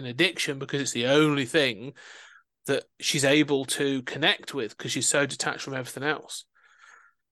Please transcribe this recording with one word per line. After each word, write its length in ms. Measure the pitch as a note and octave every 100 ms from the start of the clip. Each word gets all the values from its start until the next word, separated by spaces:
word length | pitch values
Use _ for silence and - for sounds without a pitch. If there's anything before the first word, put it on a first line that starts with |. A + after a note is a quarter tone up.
an 20 | C3
addiction 500 | B2 F3 E3+ - C#3
because 220 | C3+ C#3+
it's 100 | C3
the 160 | A#2+ B2
only 380 | D3 D#3 C#3+ B2
thing 480 | D#3+ C3+ G2 C3 - - - - - _ _ -
that 180 | C#3 - _
she's 260 | - D3+ C3+
able 400 | D3+ D3 C#3 B2+
to 360 | - C#3 C3+
connect 500 | B2+ C#3 E3+ G3+ -
with 240 | C#3+ G#2+ -
'cause 140 | -
she's 160 | C3+ A#2
so 160 | D3 C#3
detached 360 | - D#3 -
from 100 | -
everything 300 | C3 B2+ -
else. 420 | C#3+ C#3+ - - - _ _ _ - - _ _ _